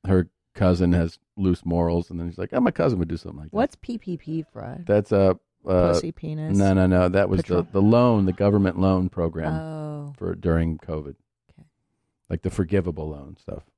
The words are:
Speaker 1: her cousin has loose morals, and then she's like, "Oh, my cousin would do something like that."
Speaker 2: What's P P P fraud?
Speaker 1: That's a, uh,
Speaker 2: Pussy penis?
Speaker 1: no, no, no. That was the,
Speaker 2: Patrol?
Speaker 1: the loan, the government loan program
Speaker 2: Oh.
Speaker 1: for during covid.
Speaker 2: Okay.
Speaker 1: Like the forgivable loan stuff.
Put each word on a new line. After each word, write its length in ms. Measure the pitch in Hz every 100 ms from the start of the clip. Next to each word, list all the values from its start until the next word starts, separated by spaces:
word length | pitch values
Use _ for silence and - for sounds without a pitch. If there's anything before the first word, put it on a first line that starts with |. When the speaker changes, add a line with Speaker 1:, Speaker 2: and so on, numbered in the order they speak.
| -
Speaker 1:
her 220 | 95 85 _ _
cousin 380 | - 95 87 90
has 240 | 87 82 - _ -
loose 280 | 95 87 87
morals, 440 | 85 85 85 87
and 80 | 87
then 100 | 85
she's 80 | 85
like, 120 | 92
"Oh, 60 | 123
my 120 | 123
cousin 280 | - 160 101
would 80 | 85
do 100 | 85
something 220 | - -
like 120 | 151
that." 40 | 202
Speaker 2:
What's 200 | 277 -
P 200 | - 240
P 200 | - 170
P 260 | - 160
fraud? 420 | 156 - 113 - 170
Speaker 1:
That's 260 | 104 101
a, 280 | 101 95 90 _ _ -
uh, 260 | 92 87
Speaker 2:
Pussy 180 | 87 -
penis? 460 | - 156 156 156 98
Speaker 1:
no, 160 | 98
no, 120 | 95 92
no. 220 | 92 90
That 200 | 95 98
was 100 | 95
the, 40 |
Speaker 2:
Patrol? 240 | - 90 85
Speaker 1:
the 100 | 98
loan, 440 | 101 120 123 110 95
the 80 |
government 460 | 90 101 104 95 85
loan 300 | 95 92 92
program 440 | - 82 80 80
Speaker 2:
Oh. 600 | 80 160 156 151 147 143 143
Speaker 1:
for 180 | 90 87
during 420 | 90 82 82 80
covid. 380 | - 78 71 67 _ _ _
Speaker 2:
Okay. 160 | _ - _ _ _ _ _ _
Speaker 1:
Like 120 | 87
the 60 | 92
forgivable 600 | - 85 101 87 78 78
loan 280 | 73 69 85
stuff. 240 | - - -